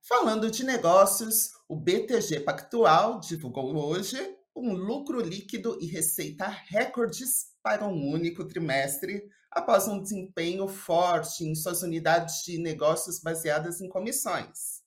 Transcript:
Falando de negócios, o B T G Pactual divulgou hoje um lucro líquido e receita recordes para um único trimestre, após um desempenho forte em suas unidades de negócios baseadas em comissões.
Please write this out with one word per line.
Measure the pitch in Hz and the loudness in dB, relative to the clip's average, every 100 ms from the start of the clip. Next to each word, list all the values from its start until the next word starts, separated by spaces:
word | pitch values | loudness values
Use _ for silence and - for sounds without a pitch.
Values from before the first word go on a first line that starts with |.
Falando | - - 285 220 220 | 4 4 4 2 0
de | 220 | 0
negócios, | 262 247 165 185 196 - 220 - - - _ | 0 2 6 8 8 4 0 0 0 -6 _
o | 156 | -2
B | 175 208 220 | 2 2 2
T | 233 | 0
G | - 147 | 0 -2
Pactual | - 143 - 240 175 160 214 240 | -2 -4 -4 4 8 8 6 -2
divulgou | - 165 127 131 131 151 | -8 -8 -6 -4 -2 -2
hoje | 147 170 202 262 381 - _ - | -2 -2 -2 -6 -8 -12 _ -6
um | 247 | -4
lucro | 185 196 277 285 254 | -2 -2 -4 -4 -4
líquido | 175 196 - 226 226 - | -4 -6 -8 -6 -6 -6
e | 165 | -6
receita | 165 175 - 165 151 190 | -4 -2 -2 -6 -6 -8
recordes | 208 - 202 262 247 226 - 254 - - _ | -8 -4 -2 0 -2 -2 -2 -2 -2 -4 _
para | 220 208 208 | -2 0 0
um | 175 139 | -2 -2
único | 160 170 170 165 | 0 -2 -4 -8
trimestre, | 175 160 135 139 - 185 202 - _ _ | -4 0 0 0 -2 -6 -8 -10 _ _
após | - - 202 214 | -4 4 4 4
um | 202 | -4
desempenho | 196 202 185 - 170 185 196 | -4 -6 -6 -4 -2 -2 -4
forte | - - 170 180 170 156 - | -6 2 4 4 2 -2 -6
em | 160 156 | -4 -4
suas | 180 175 | -2 -4
unidades | 180 165 160 165 160 - | -2 0 4 4 2 -6
de | - 165 | -6 -4
negócios | 165 151 151 160 185 175 | -4 2 2 2 -2 -6
baseadas | 165 160 160 151 170 165 | -4 -2 0 0 -2 -8
em | 185 | -6
comissões. | 139 220 277 214 160 - - - - | -4 -4 -4 -2 -4 -6 -12 -12 -12